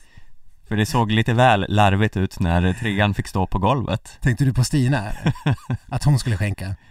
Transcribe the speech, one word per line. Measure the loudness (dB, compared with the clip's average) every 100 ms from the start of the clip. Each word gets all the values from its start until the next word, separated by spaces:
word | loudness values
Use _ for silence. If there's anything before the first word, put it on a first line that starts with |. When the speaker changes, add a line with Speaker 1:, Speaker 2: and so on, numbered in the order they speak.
| -10 -20 -18 -18 -20 -18 -4
Speaker 1:
För | -2
det | 0
såg | 0 2
lite | 2 2
väl | 4 4 4 2
larvigt | 2 4 4 2 0
ut | -4 -2
när | 0 2 2
trean | 0 -2 0 0
fick | 0 -4
stå | -4 -2
på | 0
golvet. | 0 0 -2 -6 -8 -4
Speaker 2:
Tänkte | -2 0 2
du |
på | 2
Stina? | 0 0 0 0 -4 -4 -2 -2 -2
Speaker 1:
<laughs> | -4 -4 -8 -6
Speaker 2:
Att | -2
hon | 0 0
skulle | 0 -2
skänka? | -2 -4 -8 -10 -14